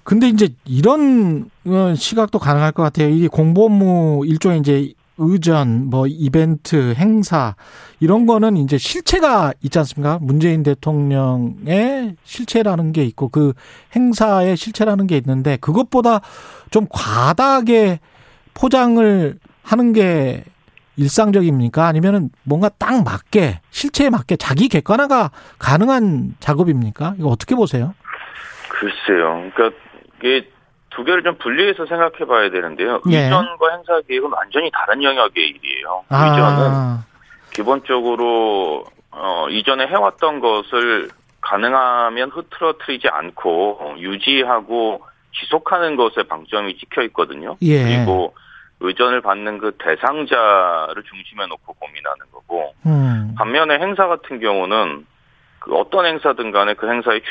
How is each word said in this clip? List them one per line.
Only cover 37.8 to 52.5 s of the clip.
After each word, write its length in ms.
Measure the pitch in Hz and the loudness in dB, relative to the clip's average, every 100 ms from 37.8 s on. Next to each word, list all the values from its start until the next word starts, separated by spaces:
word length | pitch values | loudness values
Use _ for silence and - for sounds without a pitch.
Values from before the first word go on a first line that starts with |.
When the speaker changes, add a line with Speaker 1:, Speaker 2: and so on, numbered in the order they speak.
| - 127 120 117 120 113 110 101 87 73 - _ _ | -2 -2 -2 -2 0 0 0 0 -2 -4 -10 _ _
Speaker 2:
어, 360 | - 95 85 76 | -10 -6 -4 -4
이전에 360 | 107 107 135 135 | -4 -2 -2 -2
해왔던 540 | 196 202 - 160 147 | 0 -2 -2 -4 0
것을 680 | 120 107 104 123 120 110 64 - _ _ | 0 -2 -2 -2 0 -2 -4 -14 _ _
가능하면 880 | - 101 120 131 127 120 117 117 131 | -4 -2 0 0 0 0 -2 -4 -6
흐트러뜨리지 760 | 156 165 - 165 156 - 135 131 | -8 -16 -6 -4 -4 -8 -4 -4
않고 880 | 76 82 - 90 82 98 104 151 73 | -4 -6 -6 -4 0 -2 -4 -10 -10
유지하고 1040 | 92 98 - 135 123 117 104 120 110 98 - _ _ - | -10 -4 -2 0 0 -2 -2 -4 -4 -6 -12 _ _ -14
지속하는 560 | - 156 - 180 170 135 | -4 -4 -2 -2 -2 0
것에 280 | 117 113 98 | -2 -2 -6
방점이 500 | 80 80 107 101 90 | -10 -8 -6 -6 -10
찍혀 240 | - - | -10 -6
있거든요. 520 | 117 - 78 71 80 - | -6 -4 -6 -6 -14 -4
Speaker 1:
예. 220 | 170 147 | 0 2
Speaker 2:
그리고 500 | 120 120 113 92 87 - _ - - _ | 2 0 0 -2 -4 -10 _ -20 -20 _
의전을 420 | 92 95 123 123 | -6 -2 -2 0
받는 360 | 107 98 107 104 | -2 -4 -6 -6
그 140 | 107 - | -8 -6
대상자를 1200 | - 156 123 151 143 127 110 98 90 85 78 87 | -4 -2 -2 -4 -2 0 2 2 2 -2 -6 -10
중심에 440 | - 98 92 104 95 | -16 -20 -18 -12 -12
놓고 260 | 80 - | -12 -18
고민하는 520 | 82 76 76 73 71 67 | -20 -18 -14 -10 -12 -14
거고. 420 | 64 - | -20 -10